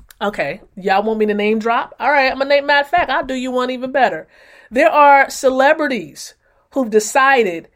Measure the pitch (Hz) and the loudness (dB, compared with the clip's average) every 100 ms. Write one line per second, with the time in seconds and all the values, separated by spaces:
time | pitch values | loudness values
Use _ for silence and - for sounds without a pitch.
0 | - - 208 208 143 180 - - 190 190 | -20 -8 -8 -4 -6 -6 -16 -10 -2 0
1 | 208 220 214 208 208 220 220 240 302 - | 0 -2 -2 0 -2 -2 -2 -2 -4 -6
2 | 240 294 262 262 277 285 285 285 277 349 | 0 2 0 -2 0 0 2 0 0 -2
3 | 294 277 269 262 254 254 247 254 262 277 | 0 -4 -4 -6 -4 -4 -4 -6 -4 0
4 | 226 160 - _ _ - _ 233 320 294 | 0 -2 -12 _ _ -20 _ 0 2 6
5 | 285 277 269 - 262 262 269 320 294 254 | 6 6 4 0 -2 2 2 2 -2 -4
6 | 156 - - - _ _ _ - 247 214 | -8 -16 -20 -20 _ _ _ -6 0 0
7 | 208 277 269 269 214 165 - | 0 0 2 2 0 -4 -14